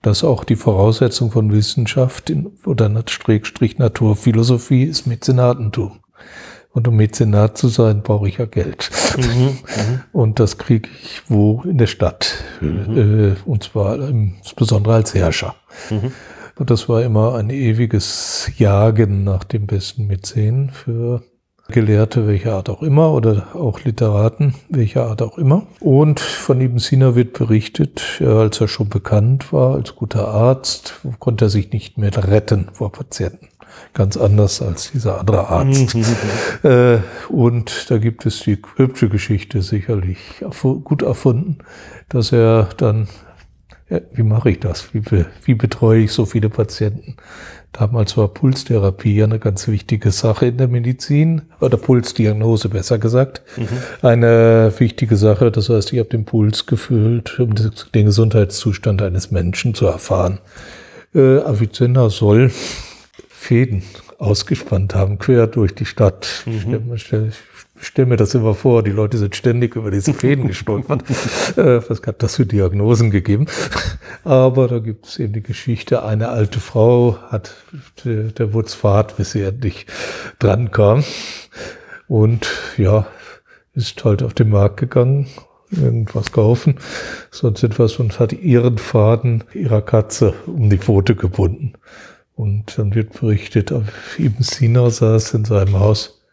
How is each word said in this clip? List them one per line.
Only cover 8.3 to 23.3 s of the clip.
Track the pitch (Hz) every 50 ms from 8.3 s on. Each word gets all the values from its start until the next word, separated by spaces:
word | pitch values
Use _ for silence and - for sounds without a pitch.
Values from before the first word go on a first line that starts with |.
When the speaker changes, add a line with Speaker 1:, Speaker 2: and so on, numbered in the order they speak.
| 92 -
Speaker 1:
ja | 120
Geld. | 104 - - 87 - - _ - - - - - - -
Speaker 2:
Mhm, | 131 127
mhm. | 117 117 123 127 139 135 131 - - - 107 107 107 123 131 - _ _
Speaker 1:
Und | 190 120 107 107 -
das | 113 101 - -
kriege | - - 123 110 107 - - - -
ich | - - - - -
wo? | - 104 104 107 107 120 131
In | 185 185 135
der | 117
Stadt. | 104 - - - 82 - - - - - - - - - -
Speaker 2:
Mhm. | - 76 82 90 101 110 110 113 110 104 104 107 107 101 95
Speaker 1:
Äh, | 95 -
und | - 135 101 -
zwar | - _ 110 101 98 113
im-, | - 139 135 135 117 107 98 90 98
insbesondere | - - - - 120 110 113 101 104 110 113
als | 113 107 - -
Herrscher. | 95 90 82 76 - - - - _ _ _ - - - -
Speaker 2:
Mhm. | 110 107 98 127 127 - - - - - - - _
Speaker 1:
Und | - 139 120
das | 120 107 - -
war | 117 113 120
immer | 123 107 107 110 117 127
ein | 117 104 107
ewiges | 131 139 135 117 110 110 120 113 - 104 - - - - - - - - - - -
Jagen | - 120 101 101 98 104 113 110 107 117 104 101 98 98
nach | 98 95 92 -
dem | - - 113 104
besten | 101 107 98 - - - - 110
Mäzen | 101 101 95 - - - 113 107 107 120 135 139 135
für | 131 - - - 117 113 120 120 123 120 - _ _ _ _ _ _ _ _ _
Gelehrte | - 120 110 107 107 104 107 110 - 123 110
welcher | 107 104 95 - 117 110
Art | 95 95 -
auch | 104 - 156
immer | 160 135 151 165 160 156
oder | 131 110 113